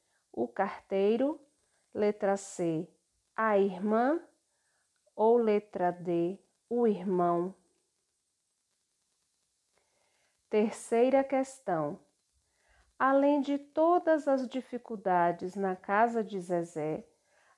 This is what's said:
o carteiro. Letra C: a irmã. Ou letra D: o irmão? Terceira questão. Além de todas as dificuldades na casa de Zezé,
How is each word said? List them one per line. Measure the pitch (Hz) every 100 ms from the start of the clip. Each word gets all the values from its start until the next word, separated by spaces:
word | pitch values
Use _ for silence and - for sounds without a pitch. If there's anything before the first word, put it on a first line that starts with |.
| _ _ _
o | - 240
carteiro. | - 196 - - 196 202 226 277 320 _ _ _ _ _
Letra | 208 208 208 202 196
C: | - - 170 160 - _ _ _ _ -
a | 220 202
irmã. | 196 180 208 220 254 339 - _ _ _ _ _ _ _ _
Ou | - 220 240
letra | 220 208 208 196 180
D: | 175 175 170 170 196 _ _ -
o | 240 233
irmão? | 180 190 180 175 170 180 - _ _ _ _ _ _ _ _ _ _ _ _ _ _ _ _ _ _ _ _ _ _ _ _ _ _ _ _ -
Terceira | 214 208 - - 233 254 269 269
questão. | 262 269 - - 165 147 - _ _ _ _ _ _ _ _ _ -
Além | 262 277 285 294
de | 277 285
todas | - - 330 349 339 320 285
as | 269 247
dificuldades | 262 - 240 - 220 190 180 175 170 185 202
na | 196 185
casa | - 202 233 233
de | 196 202
Zezé, | 175 175 170 156 151 156 - _ _ _ _